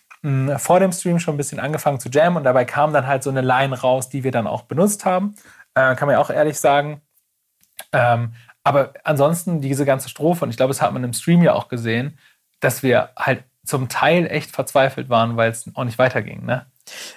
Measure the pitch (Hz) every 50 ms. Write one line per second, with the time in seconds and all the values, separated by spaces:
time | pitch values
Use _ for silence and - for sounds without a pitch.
0 | _ _ - _ - 151 135 135 131 139 143 - - - 175 185 196 185 - -
1 | - 180 170 170 170 - 151 143 143 - - - 107 139 156 151 - 151 143 127
2 | - 127 123 147 156 175 175 170 143 131 127 131 123 120 - - 147 156 151 143
3 | 127 131 139 135 127 139 135 135 127 127 127 127 139 139 131 123 - 127 127 131
4 | 120 - - 139 127 131 127 123 110 87 - - - _ 123 135 180 214 208 -
5 | - 190 185 185 196 208 208 - _ - - - - _ _ 131 131 131 127 127
6 | 147 143 135 113 143 - 139 139 151 156 147 - - 151 143 143 147 147 151 147
7 | _ _ _ _ _ _ _ _ _ _ _ _ _ _ _ _ - - - 139
8 | 123 120 120 117 120 117 113 - - _ - _ _ 143 139 143 131 127 - -
9 | _ - 156 131 139 147 175 170 - - 170 160 135 135 139 131 147 135 135 135
10 | - - - - 143 160 175 170 - 131 117 - 131 131 139 - 151 113 104 127
11 | 123 123 117 - - - 170 175 170 147 110 - - - - 120 117 117 113 117
12 | 127 147 - - _ _ _ _ _ _ _ _ - 135 120 - - 131 120 113
13 | - - _ - - - 131 - - _ _ _ _ - - 135 131 123 - -
14 | 139 143 165 180 175 - - 151 151 - - - 131 - - 139 135 135 - -
15 | - 131 120 113 113 117 117 113 113 113 113 - - - - - 135 123 113 -
16 | 127 135 - 127 104 - - - - 117 120 131 - _ _ _ _ - - -
17 | - - -